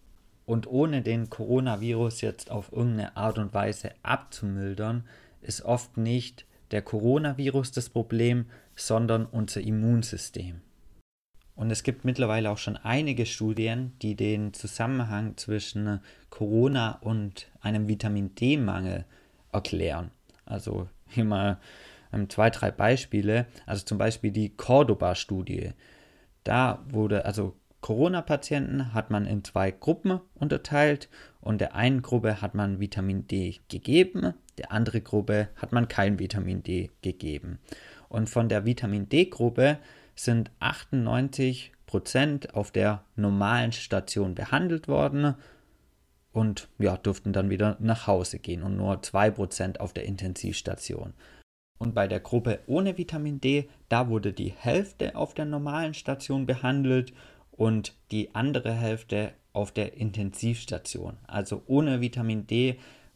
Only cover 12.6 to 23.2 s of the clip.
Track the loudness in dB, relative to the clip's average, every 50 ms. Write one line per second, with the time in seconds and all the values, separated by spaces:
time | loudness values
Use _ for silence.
12.6 | -4 -6 -6 -6 -2 0 0 0 0 0 0 0 -2 -2 -2 -2 -2 -2 0 0
13.6 | 0 0 -2 -2 -4 -6 -8 -6 -4 -4 -2 0 0 0 0 0 -2 -4 -6 -8
14.6 | -10 -8 -6 -4 -2 -2 0 -2 -2 -2 -2 -4 -4 -4 -6 -8 -6 -4 -4 -4
15.6 | -4 -6 -6 -4 -2 -2 -2 -4 -6 -10 -20 -20 _ -16 -8 -4 -2 0 4 4
16.6 | 4 4 4 2 0 -2 -4 -4 -4 -2 -2 -2 -2 -4 -8 -12 -18 -20 -14 -8
17.6 | -4 0 0 0 2 0 0 0 0 -2 -2 -2 -2 -4 -4 0 2 2 2 2
18.6 | 2 0 0 -2 -2 -4 -4 -4 -6 -10 _ -20 _ _ _ _ _ _ -4 -4
19.6 | -2 -2 -2 -2 -2 -2 -2 -4 -6 -10 -12 _ _ _ _ _ _ -10 -8 -8
20.6 | -6 -6 -6 -6 -6 -8 -12 -18 -18 -6 -2 0 2 2 2 2 2 2 0 -2
21.6 | -6 -14 -20 -20 -20 -20 -20 -20 -14 -8 -4 -4 -4 -2 2 4 4 4 4 4
22.6 | 0 -2 0 2 4 4 4 4 2 0 0 0